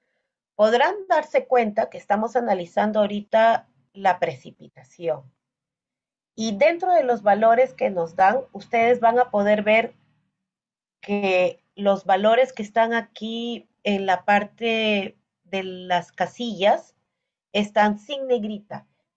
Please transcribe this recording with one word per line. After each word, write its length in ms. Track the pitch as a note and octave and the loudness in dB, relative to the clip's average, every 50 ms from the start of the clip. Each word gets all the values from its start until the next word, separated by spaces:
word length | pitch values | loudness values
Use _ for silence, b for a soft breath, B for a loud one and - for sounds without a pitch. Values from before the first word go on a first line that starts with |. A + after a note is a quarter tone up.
| _ _ _ _ _ _ _ _ _ _ _ | _ _ _ _ _ _ _ _ _ _ _
Podrán 400 | - G#3 A3 A3+ B3 C#4 E4+ G4+ G#4 F#4+ F#4+ | 2 2 2 4 4 2 2 0 -4 -2 0
darse 380 | F4 D4+ D4+ - - C4+ B3 | 0 0 0 0 -2 -2 0
cuenta 420 | - C4 B3 A#3 G#3+ G#3 - - - | 2 0 0 2 0 -2 -2 -4 -4
que 80 | - | -6
estamos 400 | - - _ G#3 G#3+ G#3+ A3+ - | -14 -6 _ -2 -2 -2 -2 -2
analizando 640 | B3 A#3+ A3+ G3 F#3 F3 E3+ - G#3 G3+ G#3+ G#3 G#3+ | -4 -2 0 -2 -4 -4 -6 -4 -2 -2 0 0 0
ahorita 680 | G#3 G3+ G#3 G#3 G3+ - - A3 A3+ A3+ A3+ - - _ _ _ _ _ _ | 0 0 -2 -6 -6 -2 0 2 4 4 2 0 -2 _ _ _ _ _ _
la 240 | G3 G3 F#3+ F3+ - | -4 -2 -2 0 0
precipitación. 1120 | F3 D#3+ C#3 - - D#3 C#3 _ D3+ C#3+ _ C#3+ B2 _ _ - F3 E3 D3+ C#3 C3+ C3 _ _ _ _ _ _ _ _ _ _ _ _ _ _ _ _ _ _ _ _ _ - | -2 -4 -6 -8 -16 -20 -20 _ -20 -20 _ -20 -20 _ _ -10 -6 -6 -6 -6 -8 -16 _ _ _ _ _ _ _ _ _ _ _ _ _ _ _ _ _ _ _ _ _ -8
Y 200 | A3 A3+ G#3 G3 | -8 -6 -2 2
dentro 340 | C#4+ D#4+ E4+ E4+ F#4 F#4 F4+ | 2 2 2 0 0 2 2
de 100 | E4 C4+ | 2 2
los 200 | B3 A#3+ A#3 G3+ | 2 -2 0 2
valores 500 | G#3 G3+ G#3 A3 A3+ A#3 A#3+ C4 B3+ - | 2 2 4 4 4 4 4 2 0 0
que 160 | - - G#3 | -4 -6 -4
nos 260 | G3 F3 E3 G3 E3 | -2 -4 -6 -6 0
dan, 280 | - F#3+ G3 A3 C4+ F#4 - _ | 2 2 2 2 0 -4 -6 _
ustedes 480 | G3+ - - - A3+ A3+ A#3+ B3 - | -18 -10 -4 0 2 2 2 2 4
van 180 | A3+ A3+ A#3 B3 | 2 2 4 2
a 120 | B3 - | 0 2
poder 320 | - G#3 G3+ G#3 G#3+ G#3 G3+ | 0 0 2 2 2 2 2
ver 320 | G#3+ A3 A3+ A3+ - - _ _ _ _ _ _ _ _ _ _ _ _ _ _ _ _ _ _ _ _ _ | 2 2 2 0 -2 -8 _ _ _ _ _ _ _ _ _ _ _ _ _ _ _ _ _ _ _ _ _
que 640 | - - G3+ G3+ G3+ F#3+ F#3 F3+ F3+ F3 - - _ _ _ | -8 -6 -4 -2 0 0 2 2 2 0 -2 -6 _ _ _
los 300 | G3 G3+ G3+ G3 F#3 - | -2 0 0 0 0 0
valores 480 | F#3 F#3+ F#3 G#3 A3 A3+ B3 C4 B3+ - | 0 0 2 4 2 4 4 2 0 -2
que 100 | - G#3 | -8 -12
están 300 | G#3 - A#3 A3+ A3+ A#3 | -4 0 0 0 0 0
aquí 800 | A#3 A3 - _ - G#3+ A3 A3+ A#3 A#3 A#3+ A#3 G#3+ - _ _ _ _ | -4 -4 -6 _ -14 -12 -10 -10 -8 -8 -10 -10 -12 -14 _ _ _ _
en 200 | G#3 G3+ G3 G3 | -4 -4 -2 0
la 220 | F#3+ F#3 F3+ - | -2 -2 -2 0
parte 880 | - G#3 G3+ G#3 G#3 - _ A#3 A#3 A3+ A3+ A3 G#3+ G#3 G3+ F#3+ - - _ _ _ _ _ _ | 0 0 0 0 -4 -8 _ -4 -4 -2 -2 -2 -2 -2 -2 -4 -6 -10 _ _ _ _ _ _
de 180 | _ G3 F#3+ F#3+ | _ -10 -8 -8
las 500 | F#3 F#3 F#3 F3+ F#3 F3+ F3 E3+ - _ | -8 -12 -14 -6 -4 -2 -2 -2 -6 _
casillas 840 | - F#3 - - - A#3+ A#3 G3+ E3+ F#3+ G#3 C4+ E4+ - _ _ _ _ _ _ _ _ _ _ _ _ _ - | -6 -6 -6 -6 -8 -10 -8 -6 0 2 2 2 0 -2 _ _ _ _ _ _ _ _ _ _ _ _ _ -4
están 460 | G3+ G#3 G#3 - A3 G#3 G#3+ G#3 G#3 | -4 -4 -2 0 0 0 0 0 -4
sin 280 | - - C#4 C#4 C4+ | -8 -12 -10 -10 -4
negrita, 600 | C4 B3 A3+ G#3 G#3+ G#3+ G3+ - _ - G#3 - _ _ _ _ _ _ | -2 -2 -2 -2 -6 -10 -12 -14 _ -18 -18 -18 _ _ _ _ _ _